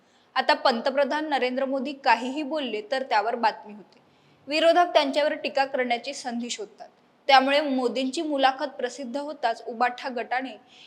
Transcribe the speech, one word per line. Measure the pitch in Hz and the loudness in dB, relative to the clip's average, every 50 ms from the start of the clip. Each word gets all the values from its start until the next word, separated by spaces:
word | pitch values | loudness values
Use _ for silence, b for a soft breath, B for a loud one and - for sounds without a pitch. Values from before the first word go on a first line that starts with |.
| b b b b b b b | b b b b b b b
आता | 262 254 - 302 | 0 2 2 2
पंतप्रधान | 285 - 285 240 226 - 277 262 277 285 254 294 302 311 311 | 4 4 2 2 2 0 -2 2 2 2 2 0 -2 -2 -2
नरेंद्र | 277 262 247 254 247 262 269 | -2 0 -2 -2 -2 -2 -4
मोदी | 262 277 269 240 294 277 277 - | -2 -4 -4 -4 -6 -8 -2 2
काहीही | 254 226 233 254 254 262 311 311 | 2 2 2 0 -6 -6 -6 -6
बोलले | 262 311 302 269 233 214 214 214 - | -4 -4 -4 -4 -4 -6 -6 -6 -4
तर | - 262 262 | -4 -4 -2
त्यावर | - 233 208 202 226 233 | 0 0 0 0 0 -2
बातमी | 240 233 208 208 - - 208 208 | 0 0 0 0 -2 -12 -18 -20
होते. | 208 180 _ _ _ _ b b b b b b b b | -20 -20 _ _ _ _ b b b b b b b b
विरोधक | 269 294 311 311 330 330 349 349 349 339 | -4 0 2 4 6 6 6 4 4 4
त्यांच्यावर | 311 294 269 262 302 294 302 302 | 2 2 2 0 0 0 0 -2
टीका | 294 - 269 - 277 269 | -4 -6 -4 0 0 0
करण्याची | 269 285 254 247 247 240 233 240 269 277 | 0 0 -2 -2 -2 -2 -4 -4 -8 -10
संधी | - - 254 240 240 240 240 | -8 -8 -8 -6 -6 -6 -8
शोधतात. | - - 202 - - - - - _ _ _ _ _ _ _ - | -8 -8 -10 -12 -14 -20 -20 -20 _ _ _ _ _ _ _ 6
त्यामुळे | 269 262 262 277 277 294 | 6 6 8 6 2 2
मोदींची | 311 285 262 262 247 233 214 262 269 262 254 339 | 2 2 0 0 0 0 0 -2 -4 -4 -4 -4
मुलाखत | 330 302 294 269 262 254 269 269 302 294 | -4 -2 0 2 2 2 2 0 -6 -8
प्रसिद्ध | - - 247 240 - - - 233 233 | -8 -8 -8 -8 -8 -10 -12 -10 -8
होताच | 285 285 294 311 294 - 226 226 - - | -8 -8 -8 -8 -4 -4 -4 -4 -4 -8
उबाठा | - 240 220 247 247 247 - - 269 | -10 -4 -2 -2 -2 -2 -4 -10 -8
गटाने | 240 240 233 - 240 254 269 247 214 - _ B B B B | -6 -6 -6 -4 -4 -6 -6 -8 -12 -16 _ B B B B